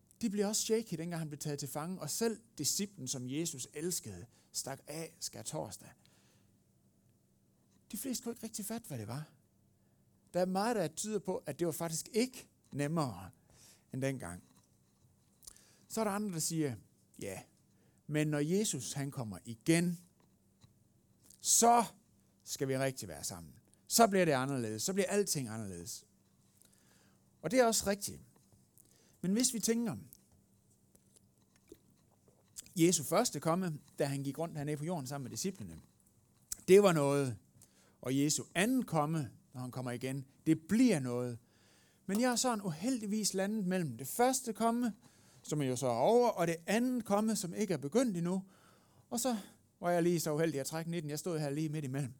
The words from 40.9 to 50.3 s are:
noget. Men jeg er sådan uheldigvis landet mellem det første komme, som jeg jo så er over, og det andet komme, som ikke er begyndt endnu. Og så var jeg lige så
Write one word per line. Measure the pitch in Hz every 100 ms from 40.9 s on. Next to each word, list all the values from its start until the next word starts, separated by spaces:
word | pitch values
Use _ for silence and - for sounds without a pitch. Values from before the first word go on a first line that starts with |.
| 175
noget. | 127 123 123 117 _ _ _ _ _ _ -
Men | 202
jeg | 254
er | 240
sådan | 254 226
uheldigvis | 202 151 208 262 214 214 208
landet | 190 196 220 185
mellem | 185 165 113
det | 139
første | - 247 254 -
komme, | 220 226 233 240 - - - - -
som | - 151
jeg | 135
jo | 123
så | 135
er |
over, | 117 147 233 240
og | - 170
det | 165 -
andet | 202 247 247
komme, | 220 202 214 208
som | 175
ikke | 196 208
er | 160
begyndt | 139 208 262 175
endnu. | 170 190 190 - - - _ _ -
Og | 240
så | 262 220 - - _ -
var | 175
jeg | 175
lige | 170 175
så | 156